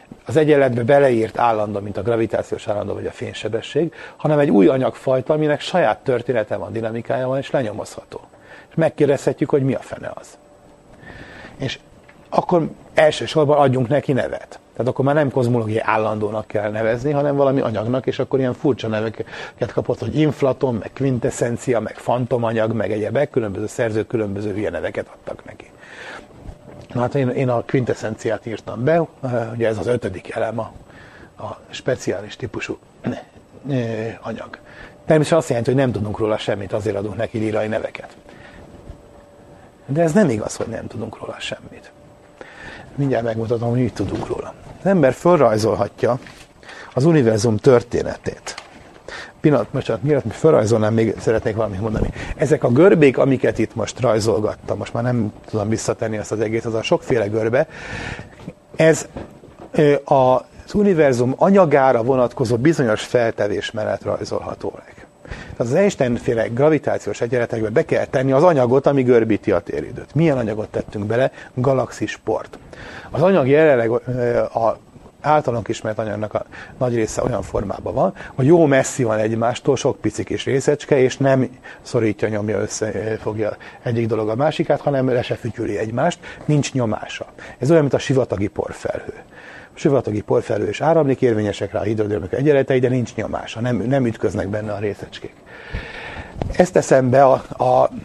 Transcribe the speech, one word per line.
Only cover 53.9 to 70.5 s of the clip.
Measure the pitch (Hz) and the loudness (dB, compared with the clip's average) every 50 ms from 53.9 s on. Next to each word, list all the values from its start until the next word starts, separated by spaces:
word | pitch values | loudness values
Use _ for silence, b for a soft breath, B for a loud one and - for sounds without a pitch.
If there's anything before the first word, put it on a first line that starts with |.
| - - | -4 -2
rajzolgattam, | 127 123 107 110 101 113 101 98 107 90 - - - - 107 104 | 0 2 2 2 2 2 0 0 0 -2 -4 -6 -6 -6 -6 -6
most | 101 - | -6 -6
már | - 117 | -6 -4
nem | 117 123 123 120 104 104 - - - - | -2 -2 0 0 -2 -4 -6 -10 -12 -6
tudom | - 107 101 107 | -4 -4 -2 -2
visszatenni | 110 104 - - 110 - 117 110 110 | -2 -2 -2 -4 -4 -2 -4 -4 -4
ezt | 104 101 - | -6 -6 -6
az | 113 107 | -4 -4
egész, | 113 107 110 113 110 | -2 -2 -2 -4 -4
az | 117 110 | -4 -4
a | 113 | -4
sokféle | 107 - 175 165 - - 131 117 101 | -2 0 -2 -2 0 0 0 0 0
görbe, | 104 107 113 110 113 117 135 160 B B B B B B B B B B B B B B B B - - _ _ _ - | 0 -2 -2 -2 0 0 0 0 B B B B B B B B B B B B B B B B -18 -20 _ _ _ -2
ez, | - 160 160 151 - - - - - - - - - - - - - - - | 2 4 4 4 2 -2 -8 -14 -16 -16 -16 -18 -20 -20 -20 -20 -20 -16 -4
ö, | - - 151 147 143 139 - | 0 4 4 4 4 2 2
az | - 147 135 127 127 127 123 - - - - - - - | 4 4 4 6 6 4 2 0 -4 -12 -20 -12 -4 0
univerzum | 208 202 202 185 156 151 139 123 117 123 127 170 | 2 4 4 4 6 4 4 4 4 2 0 2
anyagára | - 160 190 196 202 185 147 139 143 131 135 123 117 | 2 4 6 8 6 6 6 6 6 6 4 4 4
vonatkozó | 113 127 135 127 123 117 - - 131 104 123 | 2 2 2 2 2 2 0 -2 0 0 0
bizonyos | 113 123 160 160 151 135 113 107 - | 2 4 2 2 4 2 2 0 0
feltevés | - - - 123 117 113 - - 107 104 95 98 - - | 0 0 0 2 2 2 0 0 -2 -2 -2 -4 -6 -6
mellett | - 110 107 104 101 101 | -6 -6 -4 -4 -4 -4
rajzolható | - 104 101 - 107 - 104 - 87 87 - - - - - | -4 -4 -4 -4 -4 -6 -6 -6 -6 -8 -10 -8 -8 -10 -10
meg. | - - - - - - - _ _ | -12 -16 -20 -20 -20 -20 -20 _ _
Tehát | - - - - - - - - | -18 -16 -16 -16 -14 -10 -6 -4
az | 127 113 135 | -2 0 2
Einstein-féle | 180 202 202 - - 135 120 120 113 - 131 120 113 107 | 2 2 2 2 0 0 0 0 -2 -2 0 0 0 0
gravitációs | 110 117 127 143 156 156 135 - 113 101 104 - 101 104 - | -2 0 2 4 4 4 2 2 -2 -2 -2 -4 -6 -6 -4
egyenletekbe | 123 117 127 120 117 - 123 113 110 104 | -4 -2 -2 -2 -2 -2 -2 -4 -4 0
be | 110 156 156 | 2 0 2
kell | - 135 104 107 | 2 0 0 0
tenni | - - 135 131 135 | 0 -2 0 2 2
az | 131 135 | 4 6
anyagot, | 165 180 165 135 123 117 127 139 135 | 6 6 6 4 4 4 4 4 4
ami | 147 143 139 | 4 2 4
görbíti | 127 123 127 117 113 113 101 - - 110 | 4 6 6 6 6 4 2 0 2 0
a | 92 87 | 0 0
téridőt. | - - - 78 - - - - - - - | 0 -2 -6 -6 -6 -8 -10 -12 -12 -4 0
Milyen | 143 170 160 139 131 | 2 2 4 2 2
anyagot | 117 104 | 0 -2